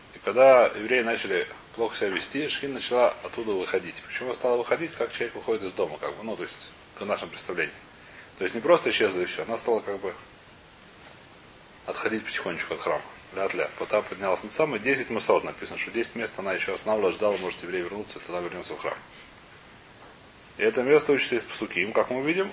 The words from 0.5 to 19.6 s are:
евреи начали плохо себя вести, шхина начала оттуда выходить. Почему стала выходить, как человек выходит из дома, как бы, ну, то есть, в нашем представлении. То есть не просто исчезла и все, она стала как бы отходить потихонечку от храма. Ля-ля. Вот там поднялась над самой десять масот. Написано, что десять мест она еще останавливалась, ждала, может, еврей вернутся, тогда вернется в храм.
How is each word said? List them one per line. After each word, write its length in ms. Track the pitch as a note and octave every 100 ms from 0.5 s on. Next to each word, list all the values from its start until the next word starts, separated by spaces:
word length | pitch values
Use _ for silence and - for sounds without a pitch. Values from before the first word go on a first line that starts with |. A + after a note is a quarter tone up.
| B2+ A2
евреи 360 | F2+ A2 B2+
начали 440 | A2+ G#2+ G2 F#2 D2 - - -
плохо 200 | A2+ -
себя 140 | G#2
вести, 360 | F#2 - C#3 D3
шхина 280 | - C#3
начала 400 | B2+ - B2 A#2+ -
оттуда 300 | F2+ - A2
выходить. 500 | G2 F2+ F#2+ - - -
Почему 280 | - B2+
стала 240 | A#2+ B2 B2
выходить, 360 | A#2 B2+ E3
как 180 | - A#2
человек 220 | - A#2 G#2
выходит 260 | G#2 A2
из 100 | F#2+
дома, 240 | F2+ E2+ D2+
как 180 | D2
бы, 100 | D#2
ну, 120 | A2 F#2
то 60 |
есть, 280 | E2+ - - - - -
в 80 | G2+
нашем 220 | - F2+
представлении. 460 | - - F2 D2 - - - - - - -
То 60 |
есть 100 | F#2
не 60 | A2
просто 300 | C#3+ E3 B2
исчезла 300 | - G#2+ F#2
и 40 |
все, 180 | F2+ -
она 140 | E2 A2+
стала 220 | - G#2+
как 200 | G2+ G2
бы 140 | F#2+ - - - - - - - - - - - - - - - - - -
отходить 380 | - G#2+ A2
потихонечку 500 | - - F#2+ E2 -
от 60 | D#2+
храма. 220 | F2 D2+ - - -
Ля-ля. 360 | F#2+ G2 F2 - -
Вот 100 | F#2
там 140 | G#2+
поднялась 380 | - F#2 G2 F2+
над 80 | G#2+
самой 260 | - D#3 A2+
десять 320 | A#2 C3 A#2
масот. 340 | A2 - F2+
Написано, 340 | D#2+ D2 - E2+
что 120 | -
десять 240 | A#2 A2
мест 240 | A#2 A2 -
она 140 | G2
еще 220 | F#2 -
останавливалась, 420 | F#2 G#2+ G#2+ F#2+ E2+
ждала, 200 | G#2 F#2+
может, 260 | F#2 E2
еврей 200 | F2 F2+
вернутся, 380 | F2 G2+ G2+ -
тогда 200 | - -
вернется 340 | F2 F2+ E2+
в 40 | D2+
храм. 180 | - - - - - - - -